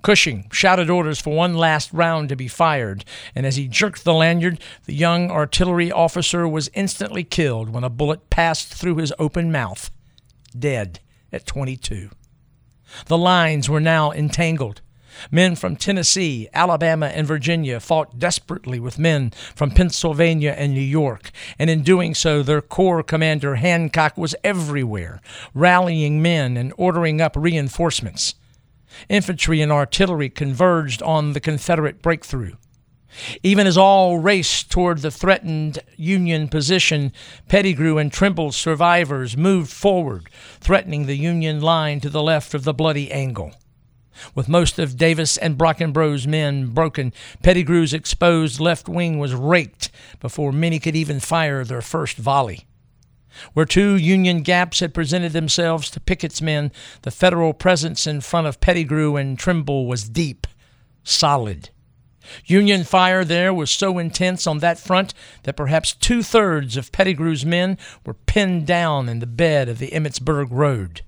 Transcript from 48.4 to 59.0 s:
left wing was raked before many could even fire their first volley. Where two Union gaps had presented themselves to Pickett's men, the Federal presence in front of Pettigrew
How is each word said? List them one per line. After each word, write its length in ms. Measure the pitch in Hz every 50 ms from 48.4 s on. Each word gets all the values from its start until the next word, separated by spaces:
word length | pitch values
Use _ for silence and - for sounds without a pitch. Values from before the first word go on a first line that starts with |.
| 160 151 117 139
left 300 | 156 170 165 - - -
wing 280 | 170 175 175 165 160
was 160 | 147 143 135 127
raked 580 | 123 131 151 175 175 151 - _ _ - - _ - - - - _
before 320 | - 123 - - 151 139
many 260 | 131 151 165 170 165
could 180 | 147 - 170 151
even 260 | 160 160 147 147 135
fire 420 | - - 170 165 160 147 139 135 127
their 180 | 113 123 120
first 360 | 110 - - 160 151 - -
volley. 480 | - 107 135 139 139 131 107 85 - _ _ _ _ _ _ _ _ _ _ _ _ _ _ _ - - - -
Where 120 | 151 160
two 300 | - - 185 202 202 196
Union 460 | 190 156 165 190 190 185 180 175 165
gaps 400 | 143 175 180 180 180 175 - -
had 120 | 180 160 -
presented 380 | 170 160 131 165 180 175 165
themselves 580 | 151 170 160 139 - - 170 165 165 160 135 -
to 100 | - -
Pickett's 400 | - - 185 - - 156 - -
men, 320 | 160 160 151 147 147 139 _ - - - - - -
the 80 | 123
Federal 420 | - - 180 185 175 170 165 160 156
presence 520 | - - 185 180 151 151 165 151 - -
in 140 | 160 151 143
front 280 | 127 - - 170 160
of 120 | 151 127 _
Pettigrew 560 | - - 180 170 160 127 156 156